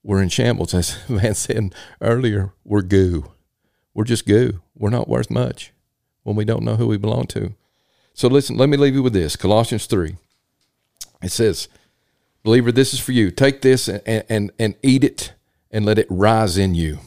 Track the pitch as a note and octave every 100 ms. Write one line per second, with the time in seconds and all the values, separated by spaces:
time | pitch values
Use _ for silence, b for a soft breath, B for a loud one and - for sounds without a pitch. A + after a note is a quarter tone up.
0 | G#2 G2 F#2 - A#2 F2+ F2+ F2+ E2+ -
1 | - A2 A2+ G#2 - A2 G2 B B B
2 | A2+ A#2 B2 G2+ F#2 _ - G#2 F#2 G2
3 | F#2 E2 C#2 _ _ _ _ _ _ -
4 | A2+ A#2 - G#2 B2 F#2+ _ _ G#2+ A#2+
5 | - - - - B2 - - _ _ _
6 | _ _ A#2 G#2+ G#2 A2+ A2+ A2+ A#2 G#2
7 | G#2+ A#2 - A2 G#2 - _ _ _ _
8 | _ - B2 C#3 C3+ A2 C3+ C#3+ C#3 C3+
9 | B2+ G2 D#2 - F#2 G#2+ A#2 A2 - G2+
10 | D#2+ F2+ _ _ _ _ _ _ _ _
11 | - _ F#2 - A2+ - - _ _ _
12 | _ _ _ _ G#2+ A#2+ A#2+ A#2 C3+ A#2+
13 | - B2+ G2 - C3+ C#3 C3 C3 - G2+
14 | A2 A2 - A2 G#2 - A2 - C3+ C3
15 | C3+ - - _ _ _ _ A2 G#2 G#2+
16 | - F#2 G#2 A2+ G#2+ F2+ F#2+ E2+ D#2+ D2